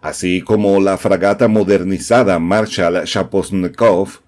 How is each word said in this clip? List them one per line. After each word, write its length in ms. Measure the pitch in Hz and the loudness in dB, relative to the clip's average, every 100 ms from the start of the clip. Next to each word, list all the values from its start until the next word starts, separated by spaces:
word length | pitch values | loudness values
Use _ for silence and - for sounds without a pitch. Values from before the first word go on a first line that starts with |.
así 400 | 76 - 92 90 | -10 -6 -2 -2
como 360 | - 107 101 98 | 0 0 2 2
la 200 | 98 95 | 2 0
fragata 500 | - 95 98 101 117 | 0 0 0 2 2
modernizada 880 | 107 98 98 92 95 - 120 107 87 | 2 2 0 0 -6 0 2 2 0
Marshal 680 | 82 104 107 - 87 87 80 | 0 0 -2 -2 0 -2 -4
Shaposnikov 1120 | 98 92 98 90 95 90 - 117 90 98 - | -4 -2 -4 -2 -4 -4 0 2 2 -2 -8